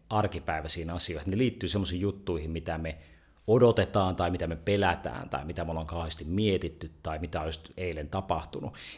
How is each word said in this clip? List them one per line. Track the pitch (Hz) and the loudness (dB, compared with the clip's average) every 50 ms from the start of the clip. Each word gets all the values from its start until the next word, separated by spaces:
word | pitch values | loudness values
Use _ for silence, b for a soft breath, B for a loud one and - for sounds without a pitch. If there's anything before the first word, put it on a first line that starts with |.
| _ - | _ 0
arkipäiväisiin | 107 107 107 101 - 85 - - 80 78 80 78 - 87 82 82 | 2 2 2 2 0 -4 -4 -4 -4 -2 -4 -4 -4 -4 -4 -4
asioihin, | 85 87 - - 85 76 76 95 | -4 -4 -4 -4 -4 -4 -4 -2
ne | 95 104 | 2 2
liittyy | 131 120 - - - 85 | 2 2 0 -2 -4 -2
semmoisiin | 78 101 95 90 90 90 | 0 0 0 0 0 0
juttuihin, | 98 101 95 - - - 87 78 76 80 | 0 0 -2 -2 -4 -4 -4 -2 -2 -4
mitä | 80 80 78 - 80 80 | -4 -4 -4 -4 -4 -2
me | 80 80 78 b b b b b b b b b _ | -4 -4 -6 b b b b b b b b b _
odotetaan | - 110 127 123 117 113 - 95 - - 104 95 92 87 | 4 8 8 8 8 8 6 4 4 4 4 4 4 2
tai | - 90 87 | 2 2 2
mitä | 90 87 85 | 2 0 0
me | 82 82 | -2 -4
pelätään | 80 80 - 101 101 98 90 85 78 - - 58 55 - - | -2 0 2 4 4 4 4 2 2 -2 -6 -6 -6 -6 -6
tai | - 67 67 | -6 -6 -4
mitä | 78 - - 82 | -6 -4 -4 -4
me | 80 | -2
ollaan | 80 80 80 | -4 -4 -4
kauheasti | 78 82 85 82 80 - - 71 | -4 -4 -4 -4 -4 -6 -6 -4
mietitty | 76 90 101 110 104 95 87 - 82 78 - 85 80 - - - | -2 0 2 4 4 4 2 2 -2 -6 -8 -12 -14 -12 -10 -6
tai | 82 78 78 | -6 -4 -4
mitä | 80 78 80 82 | -4 -4 -4 -4
on | 78 | -2
just | 80 80 - - - - | -4 -4 -6 -10 -14 -8
eilen | - 90 90 80 78 76 - | -6 -4 -4 -4 -4 -6 -4
tapahtunut. | 98 95 98 - 87 80 - - - - - 87 B B B B B | -4 -4 0 0 0 -2 -2 -4 -8 -8 -8 -8 B B B B B